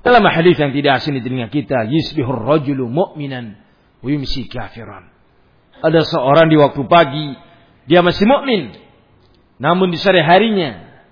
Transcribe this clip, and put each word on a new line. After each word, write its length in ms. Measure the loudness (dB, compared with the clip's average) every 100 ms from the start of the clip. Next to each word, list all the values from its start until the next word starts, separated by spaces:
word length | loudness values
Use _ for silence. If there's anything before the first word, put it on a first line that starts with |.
Dalam 200 | 4 4 4
hadis 280 | 4 2 2
yang 120 | 0
tidak 320 | 0 0 0
asing 160 | -2 -6
di 40 |
telinga 280 | -6 -6 -4
kita, 360 | -6 -4 -4 0
"Yusbihur 600 | -2 -2 -4 -4 -4 -2
rajulu 400 | -2 -2 -6 -4
mu'minan 720 | -4 -4 -6 -10 -10 -14 -18 _ _ _ _
wa 60 | -6
yumsi 360 | -6 -4 -6 -6
kafiran." 640 | -12 -12 -14 -18 -20 _ _ _ _ _ _ _ _
Ada 240 | 0 0 0
seorang 400 | -2 2 4 6
di 120 | 4
waktu 240 | 4 0 2
pagi, 480 | 4 4 -2 -10 -14 -20 _ _ _ 0
dia 120 | 2 2
masih 200 | 0 2
mukmin. 480 | 2 0 -4 -4 -16 _ _ _ _ _ _ _ _
Namun 280 | -2 0 0
di 80 | 0
sore 240 | 2 2
harinya 800 | 4 4 4 0 -4 -8 -20 -20 _